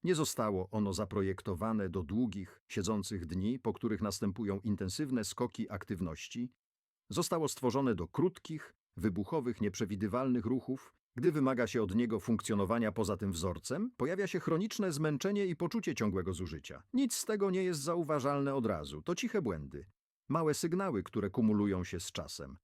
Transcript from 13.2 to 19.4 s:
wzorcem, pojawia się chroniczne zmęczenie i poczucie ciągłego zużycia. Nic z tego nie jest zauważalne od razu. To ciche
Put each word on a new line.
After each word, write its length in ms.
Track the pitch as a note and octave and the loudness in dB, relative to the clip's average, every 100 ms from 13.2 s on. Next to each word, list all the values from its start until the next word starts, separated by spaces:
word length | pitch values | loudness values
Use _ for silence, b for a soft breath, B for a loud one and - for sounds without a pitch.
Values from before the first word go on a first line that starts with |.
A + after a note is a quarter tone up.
| G2+ | 0
wzorcem, 600 | E2+ F2+ D#2+ - C#3 A#3 - | 0 0 -2 -4 -2 -2 -2
pojawia 300 | C3 F#3+ G3 | -2 0 0
się 120 | F#3 | 0
chroniczne 520 | - D#3+ G#3+ - G3 | 2 2 0 0 -2
zmęczenie 540 | D3 D#3 D3 F#3+ G3+ G3 | 2 2 2 0 0 0
i 100 | E3 | 0
poczucie 400 | E3+ A#3 F#3 D3 | -2 -2 -2 0
ciągłego 380 | A2 F#2+ F2+ | 2 2 0
zużycia. 500 | E2+ F2+ D2+ - C#2 - | -2 -4 -6 -10 -16 -4
Nic 220 | B3 C#4 - | 0 2 0
z 100 | - | -2
tego 260 | G#3+ G3 | 0 2
nie 120 | F#3 | 2
jest 180 | F#3 E3 | 2 0
zauważalne 760 | C#3 F3 D#3 D3+ C3 C#3+ C#3 C#3 | 0 0 2 2 2 2 2 2
od 100 | A2+ | 2
razu. 360 | F2+ D2 D2 | 0 -2 -8
To 140 | D#2+ F3 | -4 -2
ciche 260 | A#3 A3 | 0 0